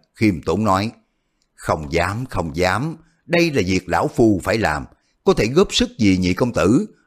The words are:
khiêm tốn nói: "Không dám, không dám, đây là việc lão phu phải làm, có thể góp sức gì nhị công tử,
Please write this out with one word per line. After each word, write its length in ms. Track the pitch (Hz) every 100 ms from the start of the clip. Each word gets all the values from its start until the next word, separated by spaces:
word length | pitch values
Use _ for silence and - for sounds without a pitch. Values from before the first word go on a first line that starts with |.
| _ -
khiêm 260 | 107 78
tốn 220 | - 92
nói: 280 | 110 95 110 - _ _ _ _ _ _
"Không 380 | - 85 71
dám, 320 | 80 90 107 127
không 300 | - 82 73
dám, 420 | 90 101 156 - _ _ -
đây 260 | 170 170
là 100 | 139 92
việc 240 | 92 -
lão 180 | 85 143
phu 340 | - 113 95
phải 140 | 95 110
làm, 280 | 85 73 64 _ _ _
có 100 | -
thể 140 | 180 113
góp 260 | 147 208
sức 240 | - 247 -
gì 200 | 104 92
nhị 160 | 90
công 200 | 90 123
tử, 320 | 92 87 139 214 _